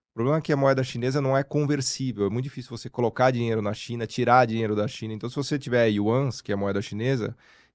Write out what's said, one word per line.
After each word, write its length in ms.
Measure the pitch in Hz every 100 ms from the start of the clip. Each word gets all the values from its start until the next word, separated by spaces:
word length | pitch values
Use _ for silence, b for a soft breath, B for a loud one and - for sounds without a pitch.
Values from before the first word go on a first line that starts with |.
| _
O 20 | 113
problema 220 | 123 160
é 20 |
que 100 | 156
a 60 | 143
moeda 260 | 135 131
chinesa 380 | 127 117 127 143
não 160 | 135 135
é 60 |
conversível. 840 | 139 151 143 143 127 - 131 101 98
É 40 |
muito 160 | 117 139
difícil 300 | - - 117
você 140 | 113
colocar 400 | - 117 - 127
dinheiro 320 | 120 117 110
na 100 | 104
China, 360 | 110 - 120 110
tirar 400 | - 120 127 120
dinheiro 280 | 113 110 107
da 120 | 107
China. 260 | - 110
Então, 160 | 107 123
se 60 | 143
você 240 | 135 147
tiver 280 | 131 120 117
yuans, 520 | 104 104 123 139 -
que 100 | -
é 40 | 101
a 20 |
moeda 240 | 98 98
chinesa, 560 | - 104 127 131 107 - b b b